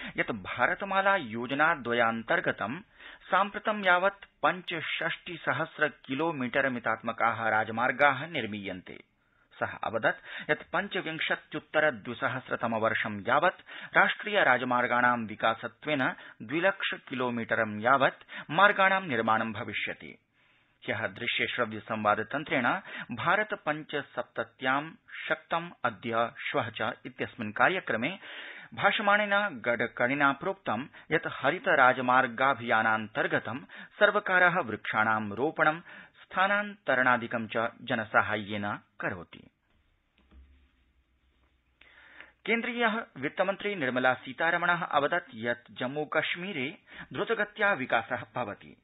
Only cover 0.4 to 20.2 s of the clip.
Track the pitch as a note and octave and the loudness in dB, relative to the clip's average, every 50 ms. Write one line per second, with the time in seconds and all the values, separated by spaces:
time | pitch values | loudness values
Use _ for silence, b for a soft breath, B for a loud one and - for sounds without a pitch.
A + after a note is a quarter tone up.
0.4 | F2 - - B2 B2 D3+ F#3 - G3+ G3 F#3+ G3 G3 G3 G3 F#3+ C3+ G#2+ G#2+ A#2 | -8 -8 0 2 2 2 2 -2 -4 -2 0 2 4 4 2 2 0 -4 -6 -6
1.4 | B2 A#2+ C#3 C#3+ D#3 E3 E3+ C#3+ A2+ A#2 A#2 A#2+ A#2 A2+ A2+ A2+ A2 - E3 F3+ | -4 -2 2 2 4 4 2 0 -2 0 2 4 4 4 2 0 0 0 0 0
2.4 | F3 C#3+ - - G2+ G#2+ C#3+ F#3 - B B B B B B B - - F3+ F#3 | 0 -2 -2 -2 -4 -6 -6 -8 -12 B B B B B B B -4 0 2 2
3.4 | G3+ G3+ G3 G#3 - A3+ G#3 G#3 F#3+ F#3 F3+ F3+ F#3 G3 - - - - _ _ | 2 0 -2 -4 -2 -2 -2 2 4 4 4 6 4 2 0 -2 -10 -20 _ _
4.4 | - D3+ F3 F#3 F3 - F3+ D#3 - - - - D#3 E3 - - - F3+ E3+ D3+ | 0 0 0 0 -6 -8 -8 -6 -6 -6 -6 -4 -4 -4 -4 -6 -8 -10 -10 -4
5.4 | - D3 B2 C#3 D#3+ - - - D3+ C#3 - _ - - C3+ C#3 D#3+ E3+ D#3 C3+ | -4 -2 -2 -2 -4 -6 -2 -2 -2 -2 -2 _ -8 -6 -2 -2 0 -2 -2 -2
6.4 | B2 A#2+ A#2+ C#3 C3 C3+ B2 A#2 - A2+ A2 - - A#2 A2 - A2 A#2 A2 A2 | -4 -2 0 0 0 0 -2 -2 -2 -2 -2 -2 -4 -6 -2 0 0 0 2 0
7.4 | A2+ A2 G#2+ G#2+ A2 A2 A2+ A2+ B2 C3+ B2+ A#2+ C#3+ C#3+ C3 C3 D#3 E3+ E3 C3+ | 0 2 2 2 0 0 -2 0 0 0 2 4 4 4 4 0 -4 -6 -6 -6
8.4 | A2 G#2 G#2+ G#2 G2 G2 F#2 F2+ - - B1 - - _ _ _ _ _ _ _ | -6 -6 -6 -8 -8 -8 -10 -10 -12 -16 -18 -18 -20 _ _ _ _ _ _ _
9.4 | _ _ _ - A2+ G2+ - - - - G#2+ A2 A#2+ E3+ F3+ - - - - - | _ _ _ -6 -6 -6 -6 -6 -6 -4 -2 0 0 0 -2 -2 -8 -12 -12 -10
10.4 | F#3 - D3+ - - - - F3 G3 G3 - F#3 D3 D#3+ D#3+ D3+ - - F3 - | -4 -4 -4 -4 -4 -4 -4 -4 -2 -2 -6 -6 -6 -6 -6 -6 -4 -4 -4 -4
11.4 | - _ D#3 D3 - _ - D#3 D#3 D3+ B2+ G2+ F2+ B2+ A#2 - C#3 A#2+ B2+ C3 | -6 _ -10 -10 -10 _ 0 2 2 2 2 -2 -6 -10 -6 -2 -2 -2 -2 -4
12.4 | - - - - B2 A2+ A2+ A2 A2 A2 A2 - - A2+ G#2 G2+ F#2 A2+ B2+ D3+ | -4 -6 -4 -2 -2 -2 0 2 2 2 2 0 -2 -4 -6 -4 0 2 2 4
13.4 | E3 F#3+ - - B B B B B B - E3 G3 G3 - - - G#3 G#3 F#3+ | 4 2 0 -2 B B B B B B 4 4 4 4 2 -2 -4 0 2 4
14.4 | D#3 C3+ B2 A#2+ B2+ B2 B2 B2 B2 A#2 A#2+ B2 B2 B2 B2 A#2 A2 G#2 G#2+ - | 6 6 6 4 4 2 2 2 2 2 4 4 4 4 4 2 -2 -6 -4 0
15.4 | - A2+ A2+ - B2 A2+ - _ - D3+ D3+ C3+ C3 E3 - B B B B B | 2 2 2 0 -4 -10 -12 _ -6 -4 -2 0 0 -2 -2 B B B B B
16.4 | A#2 G#2+ C#3+ E3+ F3+ G3 G3 - - - F#3 F3+ - - C3+ B2 B2+ B2 A#2+ A#2 | -10 -6 -2 0 2 2 0 0 -4 -6 -6 -8 -8 -8 -4 -4 -2 -2 -2 -4
17.4 | A2 - A#2 A2 A2 G#2+ G#2 G#2 A2 B2 C#3 C3 C3+ F3 - - - - - - | -2 0 0 0 0 0 -2 0 2 4 4 4 4 2 0 -4 -12 -16 -14 -14
18.4 | - - D3 F3 G3 G3+ G3+ G3 F#3+ F#3+ F#3+ F#3+ F#3+ E3 B2 A2+ A2+ A2+ A2 A2 | -10 -2 4 6 6 6 6 4 4 4 2 0 0 -2 -2 0 2 2 2 2
19.4 | A2+ A2+ G#2 A2 A#2 G#2 G2+ - - G2+ F2 - D#2+ C#2+ - - | 0 -2 -6 -8 -8 -8 -6 -6 -6 -6 -8 -10 -14 -18 -18 -20